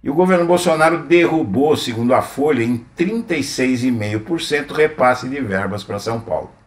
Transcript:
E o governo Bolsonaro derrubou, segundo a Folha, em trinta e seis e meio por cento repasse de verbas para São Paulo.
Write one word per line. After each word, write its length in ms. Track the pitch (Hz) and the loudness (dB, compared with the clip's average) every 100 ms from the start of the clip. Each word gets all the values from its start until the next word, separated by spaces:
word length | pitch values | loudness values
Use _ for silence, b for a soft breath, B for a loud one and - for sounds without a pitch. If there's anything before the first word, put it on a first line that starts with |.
E 80 | - | -2
o 40 | |
governo 320 | 143 185 185 170 | 0 4 4 4
Bolsonaro 580 | 175 175 160 160 165 | 2 2 4 2 2
derrubou, 720 | 143 170 160 160 117 98 147 147 | 2 4 4 2 0 0 2 2
segundo 380 | - 113 120 | -2 -2 2
a 80 | 120 | 2
Folha, 420 | 107 - 147 135 | 0 -2 0 2
em 140 | 117 120 - - | 0 -2 -6 -4
trinta 400 | 175 233 233 165 | -2 -2 -4 -4
e 80 | |
seis 400 | 135 - 131 123 | -4 -2 0 0
e 80 | 127 | 0
meio 300 | 117 107 107 | -2 -2 -4
por 200 | - 165 | -4 -6
cento 320 | - 147 143 | -2 -4 -2
repasse 540 | 151 151 - 127 123 127 | 0 0 2 2 2 -4
de 140 | 139 | -6
verbas 420 | 120 95 98 101 | -4 -2 -4 -6
para 160 | - 101 | -8 -8
São 220 | 110 117 | -6 -6
Paulo. 280 | 98 80 - _ | -4 -6 -6 _